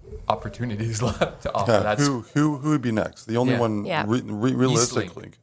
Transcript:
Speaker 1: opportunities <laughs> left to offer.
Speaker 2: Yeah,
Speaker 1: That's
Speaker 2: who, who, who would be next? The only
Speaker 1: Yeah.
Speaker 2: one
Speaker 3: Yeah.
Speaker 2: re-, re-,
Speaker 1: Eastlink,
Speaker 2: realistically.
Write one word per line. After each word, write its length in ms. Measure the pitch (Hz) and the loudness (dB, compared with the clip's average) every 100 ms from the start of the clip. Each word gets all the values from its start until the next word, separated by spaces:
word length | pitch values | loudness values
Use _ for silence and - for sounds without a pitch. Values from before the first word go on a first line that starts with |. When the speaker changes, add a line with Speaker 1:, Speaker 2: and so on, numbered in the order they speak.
| - - - | -18 -6 -2
Speaker 1:
opportunities 760 | 110 110 - 120 104 113 110 | -2 -4 -8 -6 -4 -4 -2
<laughs> 60 | 117 | -2
left 320 | - 156 - | 0 -2 -2
to 120 | - | -6
offer. 180 | - 98 | -2 2
Speaker 2:
Yeah, 60 | 107 | 4
Speaker 1:
That's 260 | 104 107 143 | 4 2 2
Speaker 2:
who, 140 | 131 107 | 0 -2
who, 220 | 147 151 147 | 0 2 0
who 120 | 147 | 0
would 120 | 151 | 0
be 100 | 123 | 2
next? 320 | 110 90 - - | 0 -2 -6 -4
The 100 | 113 | 0
only 180 | 127 | 2
Speaker 1:
Yeah. 60 | 113 | 2
Speaker 2:
one 240 | 117 104 | 2 0
Speaker 3:
Yeah. 200 | 104 - 104 | -2 -2 0
Speaker 2:
re-, 140 | 123 | 0
re-, 280 | 104 104 127 | 0 -2 0
Speaker 1:
Eastlink, 60 | 127 | 2
Speaker 2:
realistically. 720 | 127 117 104 - 92 - 92 - | 4 4 2 0 -4 -8 -18 -20